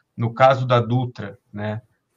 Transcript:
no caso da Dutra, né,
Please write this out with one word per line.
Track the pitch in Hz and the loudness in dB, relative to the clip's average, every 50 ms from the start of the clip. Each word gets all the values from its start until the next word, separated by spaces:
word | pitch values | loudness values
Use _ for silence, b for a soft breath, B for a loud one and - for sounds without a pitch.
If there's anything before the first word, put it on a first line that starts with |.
| _ _ _ | _ _ _
no | - 120 113 117 | -6 -6 -4 0
caso | - 131 131 135 123 127 123 | 4 4 4 4 4 0 2
da | 123 120 | 2 2
Dutra, | 113 113 120 127 127 120 120 - 104 98 - _ _ _ | 2 2 0 -2 -2 -2 -6 -10 -12 -14 -14 _ _ _
né, | - 104 104 107 104 113 - _ _ _ _ _ _ | -12 -8 -6 -6 -6 -8 -10 _ _ _ _ _ _